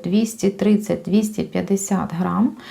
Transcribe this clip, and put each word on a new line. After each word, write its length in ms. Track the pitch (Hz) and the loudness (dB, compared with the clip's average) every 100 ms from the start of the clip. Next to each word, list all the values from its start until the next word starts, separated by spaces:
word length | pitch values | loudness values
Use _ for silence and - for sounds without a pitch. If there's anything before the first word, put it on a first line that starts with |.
двісті 460 | 175 208 226 - 196 | 0 0 0 0 -2
тридцять-двісті 920 | - 208 208 - 175 175 208 214 - | 2 2 2 2 -4 2 2 2 -2
п'ятдесят 720 | - 185 180 196 - 190 - 165 | -4 -2 0 -2 0 -2 -2 -2
грам, 340 | 180 180 269 - - | 0 2 0 -2 -14